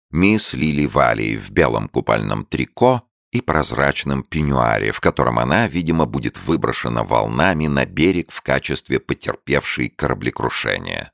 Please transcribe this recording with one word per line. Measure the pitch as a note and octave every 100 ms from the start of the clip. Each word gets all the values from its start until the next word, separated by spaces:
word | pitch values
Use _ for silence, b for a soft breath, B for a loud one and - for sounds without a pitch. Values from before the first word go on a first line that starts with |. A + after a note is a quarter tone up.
| _
мисс | D#2 G2 G#2+ -
Лили | B1+ D#2 D2 D2
Валли | C#2 B1+ A1 G#1+ A1
в | G1+
белом | C2 C#2 A1 G#1
купальном | A#1+ A#1 A1 G#1 G#1 -
трико | - - - B2 B2 - _ _
и | A#2+
прозрачном | - D#2+ C#2+ A#1 C#2 C2+ C#2 C2+
пеньюаре, | - D#2 D2+ C2 A1+ G#1+ G#1
в | -
котором | F2 - B1 A#1
она, | B1 F2+ A2
видимо, | E2 D#2+ E2 D#2
будет | C#2 A1+ -
выброшена | - E2 A1+ - A#1+ A#1
волнами | G#1 A1+ G#1+ A#1+ F2+ D#2+ D#2
на | C#2 D2+
берег | F2+ E2+ F2 -
в | -
качестве | - C2+ - C2 - C2
потерпевшей | - C#2 - - - C#2 - - A#1+
кораблекрушение. | - C2+ G1+ A#1 - A#1 - A1 G1+ G1+ G1+ -